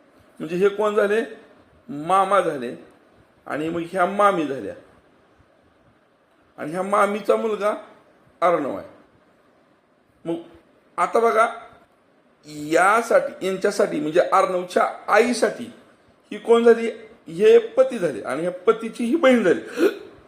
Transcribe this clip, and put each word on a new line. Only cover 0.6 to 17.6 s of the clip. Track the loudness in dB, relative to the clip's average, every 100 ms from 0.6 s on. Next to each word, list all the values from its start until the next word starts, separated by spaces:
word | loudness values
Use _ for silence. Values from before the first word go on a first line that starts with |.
| 0
कोण | 0 -2 0
झाले? | 0 0 -4 -10 -20 _ _ _ -14
मामा | -10 0 0 2 0
झाले. | 0 -4 -8 -12 -18 _ _ _ _ _ -10
आणि | -8 -6
मग | -6 -6
ह्या | -2 0
मामी | 2 2 2 -4
झाल्या. | -6 -10 -14 -20 _ _ _ _ _ _ _ _ _ _ _ _ _ _ _ _ -16
आणि | -10
ह्या | -8
मामीचा | -2 0 0 0 0 0
मुलगा | -2 -2 -4 -6 -10 -20 _ _ _ -2
अर्णव | 0 0 -2 -8
आहे. | -12 -20 _ _ _ _ _ _ _ _ _ _ _ _ -10
मग | -10 -12 -20 _ _ _ -6
आता | -2 2
बघा, | 2 2 0 -2 -18 -20 _ _ _ _ _ _ -18
यासाठी, | -12 0 2 4 2 2 2 2 -6 -6
यांच्यासाठी | -2 -2 0 -2 -2
म्हणजे | 0 0
अर्णवच्या | 2 2 2 -2 -2 -2 -2 -4 0
आईसाठी | 2 2 0 -2 -4 -14 -18 -20 _ _ _ -16
ही | -4
कोण | 2 4
झाली? | 6 4 2 -8 -14 -20 -12
हे | 2 6 6